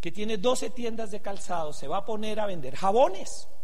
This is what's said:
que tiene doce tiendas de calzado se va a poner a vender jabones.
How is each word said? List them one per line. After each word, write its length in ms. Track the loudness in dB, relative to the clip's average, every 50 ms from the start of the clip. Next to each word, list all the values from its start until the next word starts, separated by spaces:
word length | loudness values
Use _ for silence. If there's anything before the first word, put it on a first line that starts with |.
que 100 | -2 -2
tiene 260 | 0 0 0 0 0
doce 340 | 2 2 2 2 2 0 -2
tiendas 400 | -2 -2 -2 -2 -2 -2 -2 -2
de 100 | -2 -2
calzado 500 | -2 -2 -2 -2 0 0 0 0 0 0
se 160 | -2 -2 0
va 100 | 0 0
a 80 | 0 0
poner 340 | 0 0 0 0 0 0 0
a 80 | 0
vender 280 | 0 0 0 0 0 -2
jabones. 720 | 0 2 4 6 6 4 4 4 -2 -2 -2 -2 -2 -2 -2 -2 -2